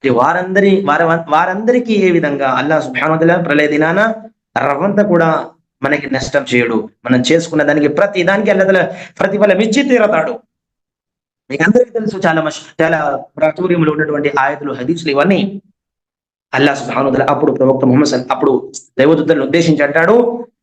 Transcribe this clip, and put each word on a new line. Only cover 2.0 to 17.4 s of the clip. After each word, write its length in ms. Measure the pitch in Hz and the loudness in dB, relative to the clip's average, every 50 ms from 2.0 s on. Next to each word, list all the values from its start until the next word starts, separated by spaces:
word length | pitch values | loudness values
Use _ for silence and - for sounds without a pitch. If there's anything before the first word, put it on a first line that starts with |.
| 190 185 | 2 2
విధంగా 380 | 175 170 156 147 143 139 139 135 | 2 2 0 0 -2 -2 -2 -2
అల్లాహ్ 320 | 127 123 131 147 156 156 139 | -2 -2 0 0 0 -2 -2
సుబ్హానహు 340 | 131 127 - 139 156 160 | -4 -4 -2 -2 0 0
వ 20 | 160 | 2
తఆలా 180 | 170 165 170 | 2 2 2
ప్రళయ 300 | 180 170 160 147 147 151 | 2 0 0 0 0 0
దినాన 480 | 147 151 147 156 160 170 196 214 226 220 - - - _ _ _ _ _ 117 | 0 0 0 0 0 0 0 0 -2 -2 -6 -12 -20 _ _ _ _ _ -4
రవ్వంత 420 | 127 139 143 - 175 202 202 208 | -2 -2 -2 -2 -2 -2 0 0
కూడా 460 | 208 160 170 165 165 160 160 147 - - - _ _ _ _ _ 131 | 0 0 2 0 0 0 0 -2 -4 -8 -14 _ _ _ _ _ -4
మనకి 320 | 139 147 147 139 135 131 | -2 -2 -2 -4 -4 -6
నష్టం 300 | 131 127 - - 147 131 123 123 | -6 -6 -2 -2 -2 -2 0 0
చేయడు. 340 | 123 120 117 117 110 104 - _ _ _ | 0 0 2 0 -2 -4 -6 _ _ _
మనం 140 | 120 127 127 123 - 156 | 0 0 0 2 2 2
చేసుకున్న 300 | 165 165 - - 151 147 | 2 0 0 -2 0 0
దానికి, 260 | 143 147 151 147 147 | 2 2 2 2 0
ప్రతి 340 | 147 - 196 196 196 185 175 | 2 0 0 0 0 -2 0
దానికి 280 | 185 196 202 214 208 | 0 0 0 0 0
అల్లాహ్ 200 | 196 190 190 190 | 2 2 2 2
తఆలా 200 | 196 185 165 - - - - - _ - | 2 2 0 -2 -4 -12 -16 -20 _ -4
ప్రతిఫలం 380 | - 190 196 208 208 202 190 185 | -4 -2 0 2 2 2 2 2
ఇచ్చి 240 | 220 220 214 262 277 | 0 0 0 0 0
తీరతాడు. 520 | - 254 240 220 202 214 160 156 - - - _ _ _ _ _ _ _ _ _ _ _ _ _ _ _ _ _ _ _ _ _ _ | 2 2 2 2 2 0 0 -2 -4 -6 -10 _ _ _ _ _ _ _ _ _ _ _ _ _ _ _ _ _ _ _ _ _ _
మీకు 120 | 135 143 160 | -4 -2 0
అందరికీ 280 | 175 214 240 247 240 | 2 4 2 2 2
తెలుసు, 260 | 226 233 220 208 190 185 - | -2 -6 -6 -4 -6 -2 -2
చాలా 160 | 175 160 160 156 | 0 0 0 -2
మష్-, 400 | 156 151 - - - - - 160 | -2 -6 -8 -16 -20 -4 -2 0
చాలా 180 | 160 165 156 151 143 139 135 - - _ | 0 0 0 -2 -2 -4 -6 -8 -12 _
ప్రాచుర్యంలో 560 | - 156 156 156 - 185 180 175 170 160 151 151 | -2 -2 -2 -2 -2 -2 0 0 2 2 0 0
ఉన్నటువంటి 400 | 151 156 151 151 143 143 143 139 139 | -2 -2 -2 -2 -2 -2 -2 0 0
ఆయతులు, 340 | 131 139 147 143 147 143 127 | 0 0 -2 -4 -8 -10 -8
హదీసులు 380 | 123 127 135 170 170 165 156 | -8 -4 -6 -6 -4 -4 -4
ఇవన్నీ. 520 | 139 139 147 180 202 170 - 196 196 202 _ _ _ _ _ _ _ _ _ _ _ _ _ _ _ _ _ _ - | 0 0 2 2 2 0 0 -4 -6 -10 _ _ _ _ _ _ _ _ _ _ _ _ _ _ _ _ _ _ -2
అల్లాహ్ 240 | 131 139 147 139 - | 0 0 0 0 -2
సుబ్హానహు 320 | - - - 120 135 139 | -6 -6 -4 -2 -2 0
వ 40 | 123 | 0
తఆలా 120 | 127 135 - | 0 0 0
అప్పుడు 220 | 147 - | 0 0